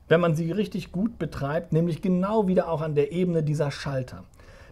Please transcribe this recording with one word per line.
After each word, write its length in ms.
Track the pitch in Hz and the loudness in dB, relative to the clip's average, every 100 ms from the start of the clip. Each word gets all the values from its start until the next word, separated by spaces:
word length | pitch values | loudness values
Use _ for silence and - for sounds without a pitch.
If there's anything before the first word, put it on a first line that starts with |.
| - | 2
wenn 120 | 160 | 4
man 140 | 170 | 4
sie 180 | 156 165 | 2 0
richtig 400 | 190 208 190 - | -2 -2 -4 -6
gut 260 | 175 226 - | -4 -4 -2
betreibt, 540 | 160 - 139 160 175 | -6 -4 -4 -4 0
nämlich 300 | 156 170 160 | 2 2 0
genau 440 | 190 180 190 220 190 | 0 0 2 2 4
wieder 220 | 185 170 | 2 2
auch 140 | 160 | 0
an 120 | 160 | 0
der 160 | 143 143 | 2 2
Ebene 320 | 170 180 165 | 2 0 2
dieser 280 | 151 151 147 | 0 0 -2
Schalter. 540 | - 147 135 127 - - - - - - | -2 -6 -6 -6 -12 -18 -20 -20 -20 -14